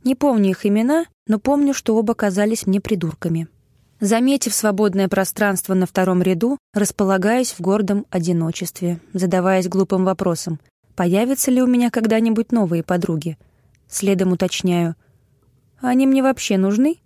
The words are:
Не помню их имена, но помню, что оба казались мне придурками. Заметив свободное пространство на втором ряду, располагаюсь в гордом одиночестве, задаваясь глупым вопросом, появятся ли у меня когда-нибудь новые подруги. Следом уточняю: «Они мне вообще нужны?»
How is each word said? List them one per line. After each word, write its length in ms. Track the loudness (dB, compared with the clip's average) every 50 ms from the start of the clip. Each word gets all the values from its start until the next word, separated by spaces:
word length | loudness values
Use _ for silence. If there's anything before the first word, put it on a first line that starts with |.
| -2
Не 120 | -2 0
помню 360 | 2 2 2 2 2 2 2
их 140 | 0 0 0
имена, 400 | 0 2 2 2 2 0 0 0 _ _ _ _
но 120 | -2 -2 0
помню, 340 | 0 0 2 2 2 0 0
что 220 | -2 -2 0 0
оба 180 | 0 0 0 -2
казались 500 | 0 -2 -2 0 0 0 0 -2 -2 -2
мне 140 | -2 -2 -2
придурками. 680 | 0 -2 -4 -2 -2 -6 -6 _ -4 -4 -2 -4 -4 -8 _ _ _ _ _ _ _ _ _ -6
Заметив 540 | -2 0 2 2 2 2 2 0 -2 -4 -4
свободное 540 | -2 0 0 0 2 0 0 2 0 0
пространство 680 | 0 0 -2 -2 -4 -2 -2 0 0 0 -2 -4 -2 0
на 120 | 0 0
втором 360 | 0 0 0 0 2 2 2
ряду, 360 | 2 0 0 0 -2 -2 -2 -6 _ _ -2
располагаюсь 800 | -2 -2 -2 0 -2 0 0 0 0 0 0 0 0 0 -2
в 100 | -6 -4
гордом 440 | -2 0 0 0 0 0 -2 -2 -4 _
одиночестве, 880 | -4 -2 -2 0 0 0 0 -2 -4 -6 -8 -10 -8 -6 -4 -4 -4 -6 _ _ -6
задаваясь 560 | -4 -2 0 0 0 2 2 2 2 0 0
глупым 360 | 0 -2 0 0 0 0 0
вопросом, 540 | 0 0 0 -2 -2 -2 -2 -4 -8 -8 -10 _ _ _ _ _ _ -6
появятся 540 | -2 0 2 2 2 2 0 -2 -2 0 0
ли 120 | 2 2
у 60 | 4
меня 220 | 2 2 2 2 0
когда-нибудь 600 | 0 0 0 2 2 2 2 2 0 0 0 0
новые 320 | 0 0 0 0 -2 -4 -2
подруги. 540 | -2 -2 -2 0 -2 -4 -4 -4 -6 -10 _ _ _ _ _ _ _ _ _ _
Следом 440 | _ -10 -4 0 0 0 2 2 0
уточняю: 640 | 0 0 -2 -4 -2 -2 -2 0 0 2 0 -2 -4 _ _ _ _ _ _ _ _ _ _ _ _ _ _ _ _ _
«Они 260 | -2 0 2 2 4
мне 160 | 4 2 4 2
вообще 340 | 2 0 -2 -2 0 0
нужны?» 400 | 2 2 2 2 2 2 0 0 _ _